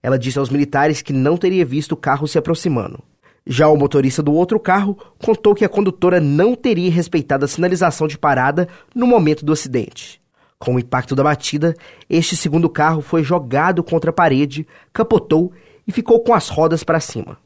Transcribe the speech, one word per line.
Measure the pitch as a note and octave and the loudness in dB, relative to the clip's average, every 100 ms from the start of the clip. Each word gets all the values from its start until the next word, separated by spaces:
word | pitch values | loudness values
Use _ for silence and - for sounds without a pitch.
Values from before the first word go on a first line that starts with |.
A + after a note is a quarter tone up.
Ela | B2 C3 | 0 -2
disse | A#2+ C3+ | -2 -4
aos | C3+ | -2
militares | C#3 C#3+ C#3+ D3+ D3+ | -2 0 0 0 0
que | - | -4
não | C3+ C3 F3 | -2 0 0
teria | F#3 F#3 | 0 0
visto | D3+ C3+ D3 | 0 -2 -4
o | D#3 | -6
carro | - C3+ D3 | -2 -2 0
se | E3 | -2
aproximando. | D#3 E3 F#3 B2+ F#2+ - - _ _ _ | -2 -2 -2 -2 -4 -10 -20 _ _ _
Já | - B2+ D#3 | -8 2 4
o | D3 | 4
motorista | C#3 C#3+ C3 C3 | 2 2 0 0
do | D3 | 0
outro | D3+ F3+ A3 | 0 2 0
carro | G#3 F#3 G3+ G3 - _ | 0 0 0 -6 -12 _
contou | - A3 G#3 | -2 2 2
que | G3+ | 2
a | G3+ | 2
condutora | G3+ G3+ F3+ F3+ F3+ | 0 -2 0 2 2
não | D3 C#3+ G3+ | 2 2 2
teria | B3 B3+ F#3+ F3+ | 0 0 0 0
respeitado | E3 E3 E3 C3+ C3+ | 0 0 -2 -2 -2
a | C#3 | -2
sinalização | - F3+ F3+ E3+ - D#3 | -2 -2 2 0 0 -4
de | D3 | -2
parada | D#3 C3 C3 D3 F3 - _ | 0 2 0 0 -4 -6 _
no | B3 | -2
momento | B3 A#3+ D#3 D3+ | 2 4 4 0
do | D3 | 0
acidente. | D#3 C#3 B2 G#2+ - - - _ _ _ _ | -2 -2 -6 -6 -12 -20 -20 _ _ _ _
Com | - B2+ | -2 -2
o | |
impacto | A#2+ B2+ B2+ C3+ | -2 -4 -2 0
da | |
batida, | C#3+ D3 - D3 E3 E3 - - _ | 0 0 -4 -2 -2 -4 -12 -20 _
este | E3 D#3+ E3+ | -2 0 -2
segundo | E3 D#3 E3 | 0 0 0
carro | - D3+ D#3+ | 2 0 0
foi | C#3+ E3 | -2 -2
jogado | C#3 F3 C3 C3+ E3 F3 | 0 -2 0 0 0 0
contra | E3 E3 D#3+ | -2 -2 -2
a | |
parede, | E3 E3+ C3 D3 C3+ D#3 - _ | 2 2 2 0 -4 -14 -16 _
capotou | - A3 A3 - D#3+ F3+ - _ _ | -4 2 0 2 0 0 -6 _ _
e | - | -8
ficou | G3+ - A3+ | -6 2 2
com | A#3 | 4
as | A3 - | 0 0
rodas | D3+ D#3+ D#3+ | 0 0 0
para | - D#3+ | 0 -2
cima. | - A2+ - - | -2 -10 -12 -16